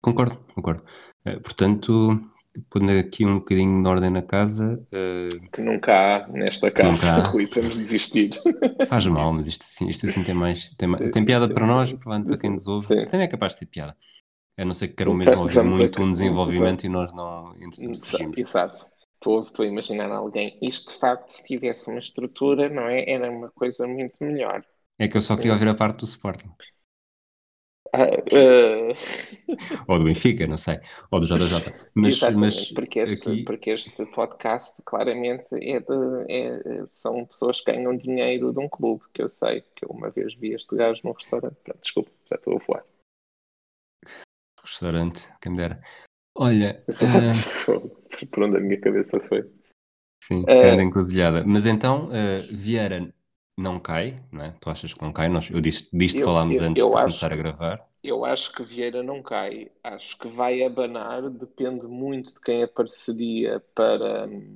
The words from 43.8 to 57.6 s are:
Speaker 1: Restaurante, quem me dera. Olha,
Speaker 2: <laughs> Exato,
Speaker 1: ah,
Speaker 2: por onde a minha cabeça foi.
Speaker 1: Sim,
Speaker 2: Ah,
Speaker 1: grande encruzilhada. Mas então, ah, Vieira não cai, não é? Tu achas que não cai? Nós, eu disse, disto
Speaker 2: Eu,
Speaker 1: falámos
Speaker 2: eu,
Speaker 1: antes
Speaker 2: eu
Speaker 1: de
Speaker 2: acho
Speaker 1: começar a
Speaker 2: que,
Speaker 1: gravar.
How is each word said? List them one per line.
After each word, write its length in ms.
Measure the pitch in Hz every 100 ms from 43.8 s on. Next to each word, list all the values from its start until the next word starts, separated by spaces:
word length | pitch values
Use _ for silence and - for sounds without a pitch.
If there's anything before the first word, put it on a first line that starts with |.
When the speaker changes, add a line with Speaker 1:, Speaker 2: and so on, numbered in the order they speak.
| _ _ - - - _ _ _
Speaker 1:
Restaurante, 680 | - - 87 82 85 82 - -
quem 100 | 92
me 40 | 90
dera. 240 | 85 87 - - - _ _ -
Olha, 480 | 127 110 101 101 -
Speaker 2:
<laughs> 20 |
Exato, 840 | - 120 120 117 113 110 - -
Speaker 1:
ah, 540 | 92 - - _ - -
Speaker 2:
por 120 | -
onde 140 | 104 95
a 20 |
minha 200 | 98 98
cabeça 400 | 107 104 98 101
foi. 280 | - 101 - _ _ _ _ _ _ _
Speaker 1:
Sim, 200 | - 90 90
Speaker 2:
Ah, 60 | 127
Speaker 1:
grande 220 | 123 95
encruzilhada. 600 | 92 92 90 92 85 82 90
Mas 200 | 101 107
então, 440 | 110 127 139 156
ah, 340 | 117 104 95 -
Vieira 600 | 104 101 113 104 92 87 _ _ _ _ -
não 220 | 95 90
cai, 360 | - 82 117 131 -
não 120 | 78
é? 80 | 73 85
Tu 80 | -
achas 240 | 80 82
que 80 | -
não 100 | 78
cai? 180 | 76 82
Nós, 200 | 87 -
eu 100 | 87
disse, 280 | 80 78 -
disto 280 | 87 90 -
Speaker 2:
Eu, 60 | 143
Speaker 1:
falámos 320 | 82 82 -
Speaker 2:
eu, 60 | 82
Speaker 1:
antes 180 | 80
Speaker 2:
eu 80 | 110
Speaker 1:
de 40 | 107
Speaker 2:
acho 60 | -
Speaker 1:
começar 220 | 82 82
a 20 | 78
Speaker 2:
que, 60 |
Speaker 1:
gravar. 480 | 78 73